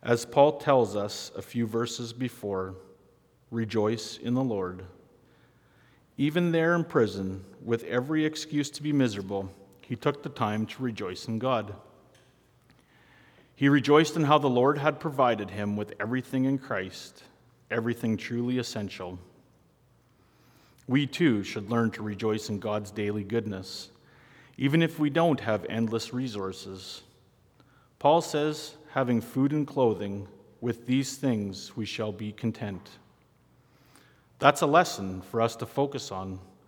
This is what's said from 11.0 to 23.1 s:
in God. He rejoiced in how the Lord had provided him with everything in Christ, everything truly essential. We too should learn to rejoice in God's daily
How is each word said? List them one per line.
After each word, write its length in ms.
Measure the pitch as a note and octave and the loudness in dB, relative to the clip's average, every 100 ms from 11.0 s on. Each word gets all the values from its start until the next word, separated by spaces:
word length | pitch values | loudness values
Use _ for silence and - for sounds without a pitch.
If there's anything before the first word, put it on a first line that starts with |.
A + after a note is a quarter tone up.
| G2+ F#2 - | -8 -8 -6
in 100 | A2+ | -4
God. 340 | B2+ B2 G#2 G2+ - - _ _ _ _ _ _ _ _ _ _ _ - - _ _ _ | 0 0 -2 -12 -18 -20 _ _ _ _ _ _ _ _ _ _ _ -20 -20 _ _ _
He 140 | C#3 | 6
rejoiced 480 | C#3+ C3 D3 D#3 E3+ | 6 8 8 8 2
in 80 | D3 | 6
how 140 | D3 | 6
the 100 | C#3 | 6
Lord 300 | B2 C3 D3 | 4 4 4
had 200 | D3+ D3 | 2 0
provided 520 | E3+ C3+ B2+ A2 G2 | -6 2 2 2 -2
him 260 | G2 G#2 G#2 | -4 -4 -2
with 160 | G#2 - | -6 -8
everything 420 | G#2+ B2+ B2 C3+ | -4 -4 -2 0
in 140 | C3 C3+ | 0 0
Christ, 680 | - G#2 F#2+ - - - - _ _ _ _ | -2 -6 -6 -10 -18 -20 -20 _ _ _ _
everything 460 | A2+ A#2 A#2 A#2 G#2+ | -2 0 -2 0 -2
truly 400 | - A#2+ A#2+ B2+ | -2 -4 -2 -2
essential. 640 | A#2 - G2+ - F2+ F2+ F2 _ _ _ _ _ _ _ _ _ _ _ _ _ _ _ - | -2 -6 -8 -8 -10 -10 -16 _ _ _ _ _ _ _ _ _ _ _ _ _ _ _ 0
We 220 | B2+ C#3 | 2 2
too 360 | - E3+ G#2+ | 2 4 4
should 260 | G2 - G2 | 0 -6 -2
learn 220 | A#2 A2+ | 2 2
to 120 | - | 0
rejoice 460 | G#2+ G2+ A2 A2 - | -8 -2 -2 -2 -2
in 100 | G#2 | -4
God's 320 | G#2+ G#2 G2+ | -2 -4 -4
daily 320 | A2 G#2 | -4 -2